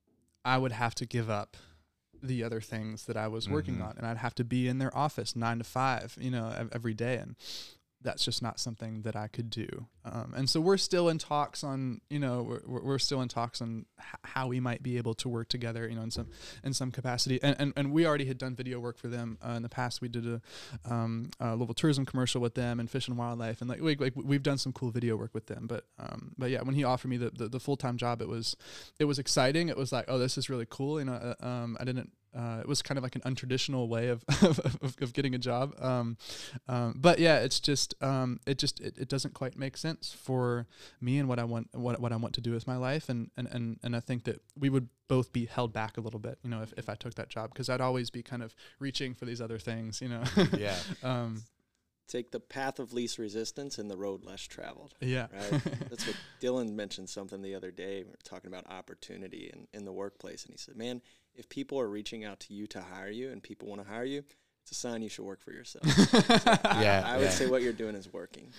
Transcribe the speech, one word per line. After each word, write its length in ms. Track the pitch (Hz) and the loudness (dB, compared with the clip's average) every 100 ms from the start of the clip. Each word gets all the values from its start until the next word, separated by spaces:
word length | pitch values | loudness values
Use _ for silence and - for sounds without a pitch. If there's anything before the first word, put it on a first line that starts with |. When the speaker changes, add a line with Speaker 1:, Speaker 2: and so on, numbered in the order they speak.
| _ _ _ _ 127 | _ _ _ _ 4
Speaker 1:
I 120 | 131 | 4
would 140 | 131 | 4
have 240 | 113 117 - | 2 0 0
to 100 | 123 | -2
give 240 | 120 113 | 0 2
up 280 | 104 101 - - - _ _ _ - | 0 -2 -10 -20 -20 _ _ _ -10
the 220 | 131 127 | -4 -2
other 180 | 117 113 | 0 -2
things 440 | - 110 110 110 - | -4 -6 -4 -6 -6
that 120 | 110 | -2
I 100 | 107 | -2
was 200 | 110 98 | -2 0
working 260 | - 90 - | 0 0 -2
Speaker 2:
Mm-hmm. 80 | |
Speaker 1:
on, 140 | 107 - | -4 -4
and 80 | 117 | -4
I'd 100 | 113 | -2
have 180 | 117 - | -2 -2
to 80 | |
be 240 | 117 127 123 | 2 2 2
in 120 | 131 | 2
their 160 | 131 131 | 0 0
office 400 | 147 - 117 117 | 0 0 -4 0
nine 220 | 117 117 | 0 0
to 40 | |
five, 520 | 117 123 131 120 104 - | -2 0 2 2 -2 -6
you 120 | 127 | -2
know, 220 | 123 113 - | -2 -2 -4
ev-, 140 | 113 | -4
every 200 | 117 117 | -2 -2
day. 240 | 110 117 117 | 0 0 0
And 180 | - - - - - - _ _ | -4 -12 -12 -12 -12 -18 _ _
that's 220 | - - | -4 -2
just 200 | - - | 0 0
not 160 | 117 - | -2 -4
something 420 | 120 110 113 110 | -6 -6 -6 -6
that 140 | 110 107 | -4 -4
I 120 | 107 | -6
could 220 | - 117 | -6 -6
do. 380 | 113 - - 117 _ 113 | -4 -6 -6 -10 _ -10
Um, 280 | 117 123 131 | -8 -6 -2
and 100 | 135 | 2
so 120 | 160 | 4
we're 160 | 175 196 | 6 6
still 320 | - 180 170 | 4 4 4
in 80 | 160 | 4
talks 460 | - 147 147 - | 2 0 0 -2
on, 360 | 147 135 131 - - | -4 -2 -2 -4 -4
you 80 | 147 | -2
know, 240 | 135 123 | 0 0
we're, 180 | 117 117 - | -2 -4 -6
we're, 160 | 127 | -4
we're 160 | 131 139 | 0 2
still 220 | - 139 | 2 2
in 60 | 123 | 0
talks 320 | 120 120 - | -2 -2 -2
on 260 | 117 113 - - | -4 -6 -8 -16
h-, 60 | - - | -16 -14
how 240 | - 131 127 | -6 -2 0
we 120 | 127 | 0
might 240 | 123 120 | 0 0
be 140 | 131 120 | 0 0
able 180 | 120 113 | 0 -2
to 120 | 127 | -2
work 220 | 117 113 | -2 -2
together, 400 | 123 117 113 113 | -2 -2 -4 -4
you 60 | 113 | -4
know, 80 | |
in 80 | 113 | -4
some, 160 | 123 113 - - - | -4 -6 -10 -16 -8
in 100 | 135 | -4
some 180 | 127 127 | -2 -2
capacity. 500 | 127 123 123 131 127 | -2 -2 0 2 4
And, 140 | 143 139 | 4 4
and, 140 | 143 147 | 2 0
and 160 | 139 | 2
we 140 | 156 165 | 4 6
already 200 | 147 135 | 4 0
had 120 | 127 | -2
done 180 | 131 123 | -4 -4
video 240 | 127 123 | -6 -4
work 180 | 120 - | -6 -6
for 80 | 120 | -6
them, 320 | 120 117 110 117 | -4 -6 -6 -4
uh, 80 | |
in 100 | 117 | -4
the 40 | 117 | -4
past. 320 | - 123 - | -2 -2 -2
We 100 | 123 | -4
did 180 | 117 117 | -2 -2
a, 140 | 117 - - - 120 120 | -4 -6 -14 -12 -10 -2
um, 420 | 117 113 113 117 - | 0 0 -2 -4 -4
a 160 | 120 113 | -2 0
Louisville 180 | 120 | -2
tourism 320 | 120 160 139 131 | 2 4 4 2
commercial 340 | 131 123 127 | 0 2 2
with 140 | 120 | 0
them 260 | 123 120 120 | 0 0 0
and 100 | 117 | -2
Fish 180 | 131 123 | -4 -2
and 100 | 120 | -2
Wildlife. 440 | 120 117 113 110 | -2 -2 -4 -4
And, 80 | 127 | -4
like, 120 | 120 | 0
we, 140 | 160 143 | 2 2
like, 180 | 131 131 | 2 0
we've 280 | 139 143 | 2 4
done 160 | 143 139 | 4 2
some 120 | 131 | 0
cool 180 | - 123 | -2 -2
video 260 | 117 117 110 | 0 2 0
work 160 | 113 | -2
with 140 | 113 - | -6 -6
them, 180 | 110 113 | -6 -4
but, 200 | 117 - - | -6 -8 -12
um, 340 | - 117 - - | -10 -10 -10 -4
but 140 | 127 | 0
yeah, 100 | 127 | 0
when 140 | 127 139 | 2 4
he 80 | |
offered 240 | 127 127 131 | 4 4 2
me 80 | 123 | 0
the, 140 | 120 | 0
the, 180 | - 113 | -2 -4
the 100 | 127 | -2
full-time 380 | - 139 127 120 | 0 0 0 0
job, 240 | 123 117 | 0 0
it 60 | 113 | -2
was, 260 | 113 110 - - - - - | -2 -2 -4 -8 -16 -8 0
it 60 | 147 | 2
was 120 | 143 | 2
exciting. 520 | - 143 131 160 170 | 2 6 6 6 2
It 60 | 127 | 0
was 160 | 127 | 0
like, 140 | 127 - | 0 2
"Oh, 120 | 131 | 2
this 180 | 127 143 | 2 0
is 120 | 127 | -2
really 160 | 127 117 | -2 -4
cool." 300 | - 139 151 | -4 -2 0
You 60 | 135 | -2
know, 300 | 120 120 113 | -2 -4 -6
uh, 40 | 123 | -4
um, 300 | 123 117 113 | -4 -4 -4
I 40 | |
didn't, 280 | 127 127 - _ _ 127 | -2 -2 -4 _ _ -6
uh, 220 | 117 113 | -4 -4
it 60 | 127 | -2
was 140 | 143 | 0
kind 140 | - 139 | 0 -2
of, 60 | |
like, 120 | 123 131 | -2 -4
an 60 | |
untraditional 640 | 127 131 127 131 - 131 117 | -2 -2 0 0 0 0 2
way 200 | 113 123 | 2 2
of, 140 | 117 - | 0 2
<laughs> 140 | 139 | 8
of, 160 | 185 127 | 8 8
of, 360 | 127 - 135 - | 2 0 -2 -4
of 120 | 123 | -4
getting 200 | 127 135 123 | 0 0 0
a 20 | |
job. 340 | 123 120 139 - | 0 0 0 -2
Um, 340 | 131 123 117 113 - - - 123 - | 0 2 0 -4 -8 -12 -10 -10 -2
um, 260 | 123 117 135 | 0 0 6
but 220 | 175 156 | 8 10
yeah, 200 | 165 139 | 10 8
it's 200 | 123 - | 6 2
just, 360 | - 139 - - | 4 2 2 0
um, 380 | 135 135 127 - - | 2 2 2 0 -2
it 120 | 135 | 0
just, 200 | 139 - | 0 0
it, 180 | - - | -4 -6
it 120 | - | -2
doesn't 240 | 135 139 | -2 -2
quite 240 | - 127 135 | -4 -6 -4
make 180 | 135 - | -6 -4
sense 380 | 160 160 - | -4 -4 -8
for 540 | - - 127 123 120 117 - - - | -8 0 2 4 2 -2 -10 -20 -4
me 160 | 123 139 | 2 4
and 100 | 135 | 4
what 120 | 120 | 2
I 60 | 117 | 0
want, 240 | 117 113 | -2 -4
what, 260 | 127 123 120 | -2 0 0
what 120 | 120 | 0
I 40 | 113 | 0
want 180 | 117 - | 0 -2
to 60 | |
do 100 | 117 | 0
with 160 | 117 131 | -2 0
my 100 | 127 | -2
life. 320 | 127 151 - | 0 0 0
And, 220 | 120 113 - | -2 -4 -6
and, 100 | 120 | -6
and, 320 | 123 117 110 | -4 -4 -4
and 140 | 120 117 | -4 -2
I 40 | |
think 240 | - 123 117 | -2 -2 -2
that 140 | - - 147 | -4 -8 0
we 100 | 139 | 2
would 180 | 135 123 _ - | 4 0 _ 2
both 260 | 127 120 | 2 4
be 120 | 120 117 | 0 0
held 280 | - 120 | 0 -2
back 240 | 110 110 - | 0 -4 -4
a 40 | |
little 180 | 110 110 | -6 -6
bit, 180 | 117 117 | -8 -8
you 60 | 123 | -6
know, 100 | 110 | -6
if, 120 | 110 - | -6 -8
if 120 | - | -8
I 60 | 107 | -8
took 200 | 120 - | -8 -8
that 140 | - | -8
job, 260 | 113 113 - | -6 -8 -4
'cause 140 | 123 | -2
I'd 120 | 127 | 0
always 300 | 127 127 117 | 2 0 -2
be 100 | 123 | -6
kind 220 | - 120 | -8 -8
of 100 | 113 - - - | -10 -14 -20 -10
reaching 380 | 139 - 131 123 | -6 -4 -4 -6
for 100 | 123 | -8
these 160 | 117 | -6
other 160 | 113 113 | -6 -6
things, 420 | - 113 110 - | -4 -4 -6 -6
you 80 | 127 | -6
know? 120 | 117 127 202 | -2 2 4
<laughs> 180 | 170 - | 6 4
Speaker 3:
Yeah. 180 | 104 90 190 - | 0 -2 -4 -4
Speaker 1:
Um, 400 | 127 123 117 110 113 _ _ _ _ _ - | -2 0 -2 -6 -10 _ _ _ _ _ -8
Speaker 4:
Take 240 | 123 117 | -6 -6
the 80 | 117 | -8
path 400 | - 139 135 139 | -8 -6 -4 -4
of 140 | 120 | -4
least 240 | 120 120 - | -2 -2 -2
resistance 600 | 107 107 110 - 139 113 | -4 -4 -4 -6 -8 -8
and 120 | 104 | -6
the 60 | 95 | -4
road 260 | 98 98 | -4 -6
less 180 | 90 98 | -8 -12
traveled. 520 | - - - - 143 - | -12 -12 -12 -12 -18 -4
Speaker 1:
Yeah. 260 | 127 127 117 | 0 0 -2
Speaker 4:
Right? 280 | - - 156 | -6 -2 0
Speaker 1:
<laughs> 260 | 156 135 135 | 0 -4 -6
Speaker 4:
That's 180 | 120 117 | -6 -6
what 80 | 107 - - | -6 -10 -4
Dylan 300 | 123 127 113 | 0 0 0
mentioned 360 | 107 101 - 92 | -4 -6 -8 -10
something 320 | 104 98 98 | -10 -10 -8
the 120 | 98 95 | -8 -8
other 140 | 92 | -10
day. 320 | 87 95 98 | -8 -8 -8
We 80 | 90 | -10
were 60 | - | -16
talking 260 | - 90 92 | -18 -16 -12
about 160 | 92 - | -12 -12
opportunity 800 | 92 - 90 - 95 92 - 90 | -14 -14 -16 -14 -12 -12 -12 -14
in, 160 | - - | -16 -16
in 100 | 104 | -12
the 80 | 101 | -10
workplace. 540 | 92 101 - 92 - - | -6 -8 -8 -14 -14 -16
And 80 | |
he 40 | - | -16
said, 200 | - 113 | -16 -8
"Man, 240 | 120 123 - _ _ - | -6 -6 -10 _ _ -20
if 140 | - | -12
people 280 | 139 135 139 | -8 -4 -2
are 80 | 113 | -2
reaching 340 | 104 104 113 | -2 -6 -8
out 160 | 107 98 | -10 -12
to 120 | - | -12
you 120 | 101 104 | -10 -10
to 120 | 101 | -10
hire 280 | 92 92 98 | -12 -10 -8
you 200 | 110 131 | -8 -8
and 140 | 110 | -10
people 240 | - 101 107 | -14 -12 -10
wanna 160 | 101 | -10
hire 220 | 98 110 131 | -8 -4 -4
you, 180 | 143 143 _ _ _ | -4 -8 _ _ _
it's 80 | - | -12
a 40 | - | -6
sign 260 | 123 113 | -4 -4
you 80 | 110 | -4
should 160 | - 98 | -6 -10
work 160 | 95 | -10
for 100 | - | -14
yourself." 320 | - - - 160 | -14 -14 0 6
Speaker 1:
<laughs> 120 | 135 | 10
Speaker 4:
So 240 | - 226 - - 233 208 | 10 10 10 8 10 8
I, 180 | 208 151 | 8 6
Speaker 3:
Yeah, 220 | 104 98 95 | 8 8 6
Speaker 4:
I 120 | 127 | 4
would 80 | 135 | 4
Speaker 3:
yeah. 40 | |
Speaker 4:
say 160 | - 131 | 6 6
what 120 | 127 | 4
you're 120 | 120 | 4
doing 200 | 110 110 104 | 0 -2 -4
is 160 | 95 | -8
working. 400 | 90 87 - 123 | -10 -10 -14 -18